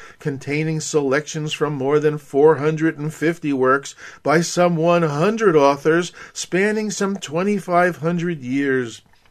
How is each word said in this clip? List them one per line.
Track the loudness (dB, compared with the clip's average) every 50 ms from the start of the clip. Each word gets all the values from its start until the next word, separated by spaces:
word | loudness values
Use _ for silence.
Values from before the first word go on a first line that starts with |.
| -20 -20 -20 _
containing | -8 -8 -8 -6 -8 -6 -4 -4 -2 -2 -4 -4
selections | -6 -2 -2 0 0 2 0 -2 -2 -4 -8 -6 -6 -6
from | -4 -2 -2 -4 -2
more | -2 -2 0 2 2
than | 2 2 -2 -2
four | -8 -2 2 6 6 6 6
hundred | 4 0 -2 -2 0 -2 -2 -2 -2
and | -8 -8 -6
fifty | -2 -2 -2 -2 -2 -4 -4
works | 0 2 2 2 2 2 0 -8 -18 -18 -20 -20 -18 -6 -2
by | 0 2 2
some | 0 0 0 0 2 2 2
one | 0 2 2 2 2 2
hundred | 0 0 0 0 0 0 2 2 4 4
authors | 6 6 4 2 2 2 2 2 2 0 -4 -10 -18 -20 -16
spanning | -12 -12 -10 -4 -2 0 0 0 0 -2 -4 -6
some | -4 -4 -4 -4 -4 -6
twenty-five | -8 -6 -4 -2 0 0 -2 -2 -2 0 2 2 2 2 0 -2
hundred | -4 -2 -2 -2 -2 -4 -6 -6
years. | -6 -4 -2 0 0 0 0 0 -2 -4 -10 -16 _ _ _ _ _ -20